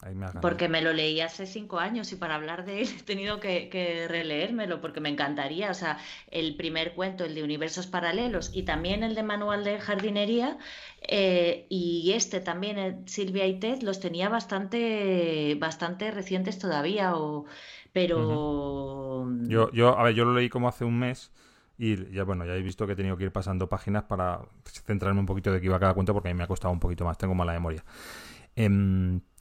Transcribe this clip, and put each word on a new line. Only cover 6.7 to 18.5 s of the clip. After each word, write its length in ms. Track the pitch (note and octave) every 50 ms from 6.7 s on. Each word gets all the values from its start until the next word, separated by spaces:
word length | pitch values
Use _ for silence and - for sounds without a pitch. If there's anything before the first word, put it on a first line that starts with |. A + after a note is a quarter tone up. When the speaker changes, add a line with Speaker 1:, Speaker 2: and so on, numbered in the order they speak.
| D#3+ D#3+ D#3+ E3+ E3+
Speaker 2:
cuento, 320 | E3 F#3 F#3+ F#3 F#3 F3
el 80 | D#3 D#3
de 100 | D#3 D3+
Universos 440 | D3 D3+ D3 D#3 D3+ - F3+ F3+ F#3
Paralelos, 640 | - F3 E3 E3+ E3 G#3+ B3 B3 G#3+ E3+ - - -
y 100 | F#3+ F3+
también 400 | - D#3 D3+ E3 F3+ G3+ G#3+ A3+
el 120 | A3+ A3
de 80 | A3 G#3+
Manual 400 | G#3+ G#3 G#3 G#3 G#3 G#3 G#3 G#3
de 160 | G3+ G#3 G3+
Jardinería, 760 | G3+ G#3 G#3 F#3+ G3 A3 G3+ G#3 G#3 G3+ A#3 A#3+ A#3+ C#4+ D4+ - - - - - - - - -
eh, 640 | - - - G3+ G3 F#3 F3+ F3+ F3 E3+ E3+ - - -
y 420 | F#3+ F#3+ F3 E3+ E3+ E3+ D#3+ F3+
este 300 | G#3 A#3 - - G#3+ F#3
también, 360 | F#3 F#3 E3+ F3+ G3 G#3 G#3 G3+
el 300 | F#3+ F#3+ F#3+ - - -
Silvia 400 | - G#3 G3 F#3 F#3 G3 F#3+ F#3+
y 120 | F#3+ F#3
Ted, 220 | A3 A3+ C4 C4
los 180 | B3 G3 F#3+ F#3+
tenía 300 | F#3 F3 E3+ F3 F#3 G#3
bastante, 1300 | A3+ A#3 F#3 - G#3 F#3+ G3+ F#3+ A3 A#3 A#3 A3+ A3 G#3+ G3+ F#3+ F#3 F3+ E3+ E3 D#3+ D#3 D3+ D3 D3+ D3
bastante 520 | D#3+ D#3+ D#3+ - F3 E3+ F#3 F#3 G#3 A3
recientes 480 | G#3 G3+ F#3 F#3 F#3+ F#3 F#3 F#3+ F#3+ -
todavía, 560 | - F#3 D#3 C#3+ C#3+ E3+ G#3 G#3 G3 F#3 F3
o... 300 | D#3+ D#3 D3+ D3+ D3 D3 - - - - - - - - -
pero 1300 | _ F#3 F3+ F3 E3+ D#3+ D#3 D#3 D3+ D3+ D3+ D3